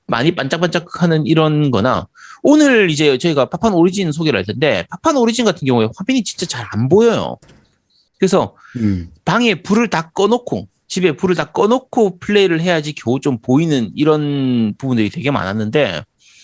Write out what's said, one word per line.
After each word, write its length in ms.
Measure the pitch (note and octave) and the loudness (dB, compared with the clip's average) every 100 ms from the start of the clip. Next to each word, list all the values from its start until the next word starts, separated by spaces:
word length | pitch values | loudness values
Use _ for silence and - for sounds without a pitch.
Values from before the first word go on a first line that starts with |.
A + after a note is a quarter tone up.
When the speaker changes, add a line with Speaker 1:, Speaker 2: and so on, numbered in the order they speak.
| - | -6
Speaker 1:
많이 260 | A#2 D3 F3 | -2 -2 -2
반짝반짝하는 920 | C3 E3 F3 E3+ E3 - E3+ D#3+ D3+ | -4 -2 -2 -2 -6 -2 0 2 2
이런 420 | D#3+ D#3 D3+ D3 | 2 2 2 0
거나, 380 | A2 B2 G2 - - - - | 0 0 -2 -6 -18 -20 -4
오늘 480 | C4 D4+ C#4+ A#3 F#3 | 2 4 6 4 2
이제 280 | D3+ D3+ C3 | 2 2 2
저희가 280 | E3+ C#3+ A#2+ | 0 0 -2
파판 240 | E3+ A3+ | 0 0
오리진 380 | F3+ F3 F#3+ F3 | 2 2 2 -4
소개를 260 | D3 D#3 G#2+ | -2 -2 -2
할 80 | F#2+ | -2
텐데, 400 | A2+ D3 G2 - | -2 0 0 -4
파판 260 | - D#4+ C#4+ | -4 0 2
오리진 280 | A#3 A#3 A3 | 0 2 0
같은 200 | - C3+ | 0 0
경우에 200 | A#2+ A2 - | 2 0 -4
화면이 280 | F#3+ C4 | -2 -2
진짜 220 | G3 - F3+ | -2 -6 -8
잘 200 | B2 G#2+ | -8 -8
안 180 | G#2+ C3 | -4 2
보여요. 480 | F#3+ A#3 D#3 C#2+ - - - _ _ _ _ _ - | 4 4 0 -4 -10 -18 -20 _ _ _ _ _ -2
그래서 380 | F#3+ F#3 A#2+ _ - B2 | 0 2 0 _ -14 -4
Speaker 2:
음. 320 | G#2+ F#2 E2+ - - | -2 -2 -6 -8 -2
Speaker 1:
방에 360 | G#3 A#3+ F3+ | 0 0 -2
불을 280 | - G#3 A#3+ | -2 0 0
다 200 | D#3+ D#3+ | -4 -6
꺼놓고, 560 | - G3+ A#3+ - G#2+ G#2+ _ - | -2 0 0 -2 -8 -8 _ -8
집에 240 | F#3+ F3+ | -2 0
불을 240 | C#3 F#3 E3+ | 0 -2 -2
다 160 | D3 | -2
꺼놓고 680 | - G3+ B3+ - - G3+ F3+ | 0 0 0 -2 0 0 -2
플레이를 420 | - G#3 F#3+ D#3+ | -2 2 2 0
해야지 320 | F3+ E3 D3 | 0 -2 -2
겨우 260 | C#3+ - C3+ | -6 -4 -2
좀 180 | D3 A#2+ | -2 -4
보이는 520 | - C3 E3 C#3 G#2 - | 0 2 2 0 -2 -2
이런 760 | D3+ D3+ D3 C#3+ C3 B2 A2 - | 0 2 0 -2 0 0 0 -2
부분들이 300 | C3+ A#2+ G#2 | -2 0 -2
되게 180 | - B2 | -2 -4
많았는데, 720 | C3 F#2 A2 G#2+ D3 A#2+ D#2 - _ _ - | -2 -4 -4 -2 0 0 -4 -10 _ _ -20